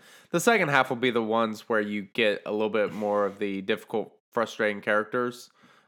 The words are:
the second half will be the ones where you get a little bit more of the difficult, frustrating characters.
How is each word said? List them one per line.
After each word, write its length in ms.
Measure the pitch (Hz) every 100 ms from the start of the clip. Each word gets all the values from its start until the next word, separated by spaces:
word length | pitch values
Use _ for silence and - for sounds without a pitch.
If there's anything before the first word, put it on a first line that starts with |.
| - - _
the 80 | 170
second 300 | 233 226 165
half 200 | 139 131
will 80 | 123
be 140 | 127
the 100 | 117
ones 480 | 110 113 113 107 -
where 120 | 110
you 200 | 104 104
get 400 | 98 - 110 101 -
a 40 |
little 160 | 107 110
bit 260 | 107 98
more 340 | 87 104 104 101
of 100 | 98
the 240 | 104 98
difficult, 500 | 95 107 - 110 98 _ _
frustrating 500 | - 110 - 107 101
characters. 720 | 107 107 107 127 123 120 - _ _ _